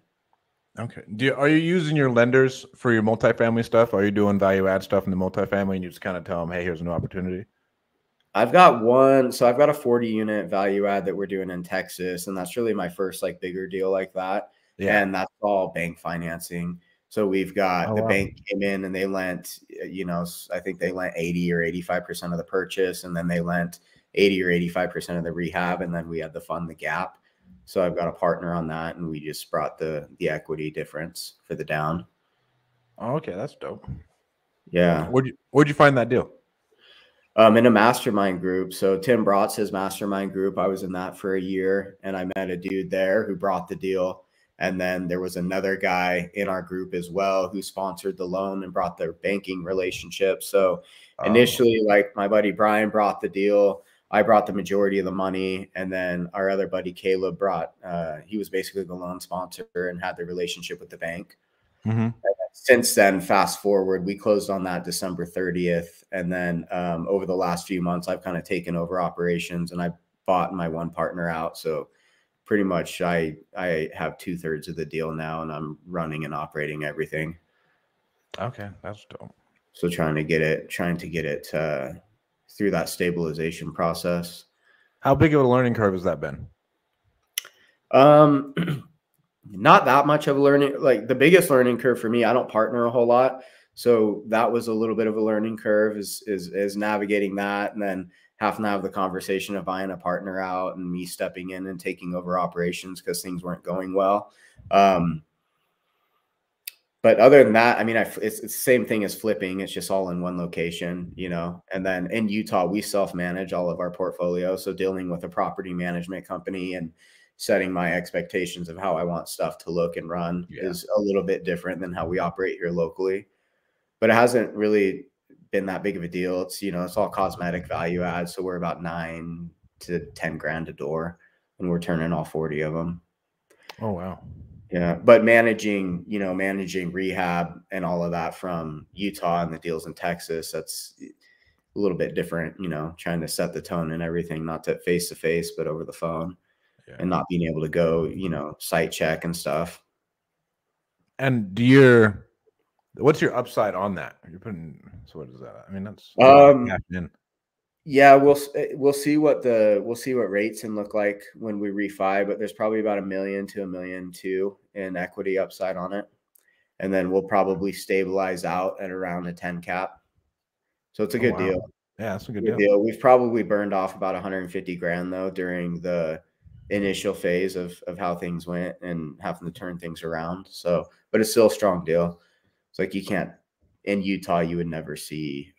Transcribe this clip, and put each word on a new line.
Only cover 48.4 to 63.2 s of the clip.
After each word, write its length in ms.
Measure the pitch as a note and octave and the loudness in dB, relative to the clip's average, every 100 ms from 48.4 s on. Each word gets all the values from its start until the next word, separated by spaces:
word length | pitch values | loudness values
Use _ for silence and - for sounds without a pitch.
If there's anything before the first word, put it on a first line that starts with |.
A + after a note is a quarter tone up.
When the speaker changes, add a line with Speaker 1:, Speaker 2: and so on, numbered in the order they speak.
| G2 G2 | -4 -6
Speaker 2:
and 100 | F#2 | -6
brought 240 | F#2+ F2+ - | -4 -4 -4
their 160 | E2 | -8
banking 500 | - F#2 G2 F#2 F#2 | -4 -2 -2 -4 -8
relationship. 800 | E2+ F#2+ F2+ - F2+ - F#2+ F#2 | -4 -2 -2 -4 -10 -2 0 0
So 400 | - G2 F#2 F2 - - - - | 0 2 2 0 -6 -20 -20 -6
Speaker 1:
Oh. 60 | G2+ | 4
Speaker 2:
initially, 540 | A2+ A#2+ - A#2 A2+ G#2+ | 6 6 6 4 4 4
like, 300 | G2+ G2+ G#2 | 4 4 0
my 120 | G2+ | 2
buddy 240 | G#2+ G#2 | 2 2
Brian 380 | F2+ G#2+ G#2+ G#2+ | 2 2 2 2
brought 320 | G#2+ G2+ F#2 | 2 2 0
the 80 | G2+ | -4
deal. 540 | G2 G2+ G#2 G2+ G2 - _ - | -2 2 4 4 2 -10 _ -2
I 140 | G#2 | 2
brought 240 | G#2+ G#2+ G#2 | 6 4 4
the 60 | |
majority 440 | G2+ F2 G2 G2+ G2 | -4 -2 0 2 0
of 80 | F#2 | -2
the 60 | |
money. 580 | F#2+ F#2+ F#2+ F#2+ F#2+ F#2+ - | -2 -2 -2 -2 -4 -8 -10
And 180 | F#2 | -6
then 380 | F#2 F2+ F2+ F2 | -4 -4 -4 -6
our 160 | G2+ F#2+ | -2 -2
other 160 | G2 F2+ | 0 -2
buddy, 260 | F#2 F2+ | -4 -8
Caleb, 460 | F2+ G2 F#2+ F#2 E2+ | -4 -2 0 -2 -2
brought, 380 | G2 F2 D#2+ _ | -2 -2 -6 _
uh, 340 | F#2 F2 D#2+ D2+ E2+ | -8 -6 -6 -10 -10
he 140 | G#2 | -10
was 100 | F#2 | -6
basically 340 | F#2+ F2+ G2 | -6 -6 -8
the 120 | F2 F2+ | -8 -10
loan 240 | F2+ F2+ | -10 -12
sponsor 480 | - F2+ F2 - F2+ F2 | -8 -8 -8 -12 -12 -6
and 260 | F2+ F2 | -6 -6
had 160 | F#2 F2 | -6 -6
the 80 | F2 | -8
relationship 540 | F2+ F2 F2 E2+ F2 | -6 -6 -6 -12 -14
with 100 | F2 | -16
the 80 | F2 | -12
bank. 400 | E2+ E2+ - _ _ _ _ _ G#2+ | -10 -10 -12 _ _ _ _ _ -4
Speaker 1:
Mm-hmm. 140 | A2+ | 0
Speaker 2:
And 140 | A2+ - G2 G2+ - | -2 -2 -2 -2 -4
since 440 | - - B2 A#2 A2+ | -2 4 6 6 4
then, 260 | G2 F#2+ | 4 4